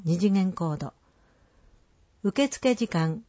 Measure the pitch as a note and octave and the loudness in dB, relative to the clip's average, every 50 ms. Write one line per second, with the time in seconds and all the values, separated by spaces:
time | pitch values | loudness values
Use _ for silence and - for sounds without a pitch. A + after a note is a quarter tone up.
0 | G3 D#3+ E3 F3 F#3+ G#3 G3 G3 F#3+ F#3 F3 - F3 D#3+ D3+ D3 C#3+ C3+ - _ | -2 -2 0 2 2 2 4 4 2 0 0 -2 -4 -4 -4 -6 -8 -10 -12 _
1 | _ _ _ _ _ _ _ _ _ _ _ _ _ _ _ _ _ _ _ _ | _ _ _ _ _ _ _ _ _ _ _ _ _ _ _ _ _ _ _ _
2 | _ _ _ _ - G3+ - - C#4 C#4 - - - C4 B3 A#3 A#3 G#3+ - E3+ | _ _ _ _ -4 -2 0 2 0 0 0 0 0 0 2 2 0 -2 0 0
3 | D#3+ D#3+ D#3+ A3 - | 0 0 -2 -4 -8